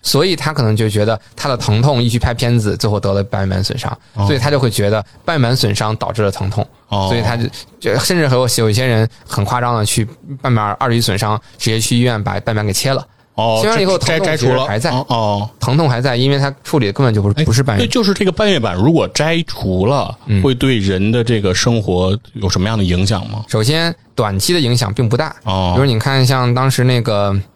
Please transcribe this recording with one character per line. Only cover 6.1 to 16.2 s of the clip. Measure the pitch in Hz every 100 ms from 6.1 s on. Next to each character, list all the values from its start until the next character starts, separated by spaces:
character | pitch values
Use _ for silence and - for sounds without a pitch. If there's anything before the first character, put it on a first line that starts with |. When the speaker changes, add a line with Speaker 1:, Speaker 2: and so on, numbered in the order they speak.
Speaker 1:
致 | 107
了 | 104
疼 | - 98
痛， | 104 107 _ _
Speaker 2:
哦。 | 101 95
Speaker 1:
所 | 117
以 |
他 | 110 120
就， | 113 - - -
就 | 113 110
甚 | - 180
至 | 147
还 | 127
有， | 127 -
有 | 110
一 |
些 | 104 127
人 | 113 110 - -
很 | -
夸 | 98 120
张 | 120 120
的 |
去 | 107 - 110 - - 135
半 | 139
月 | 117
板 | 104 101
二 | 131
级 | 117
损 | 110 98
伤， | 107 107 - -
直 | -
接 | 110
去 | 110 120
医 |
院 | 123 113
把 | 98 95
半 | -
月 | 110
板 | 104
给 |
切 | 98 135
了。 | 135 - _ _
Speaker 2:
哦， | - - 220
Speaker 1:
切 | 208
完 | 226
以 |
后 | 190 185
疼 | - 165
痛 | 185 156
其 | 127
实 | 127
还 | 131 104
在， | 160
Speaker 2:
摘， | 127
摘 |
除 |
了。 | 135
哦， | 120
哦。 | 107 104 107 -
Speaker 1:
疼 | - 135
痛 | 160
还 | 120
在， | 135
因 | 120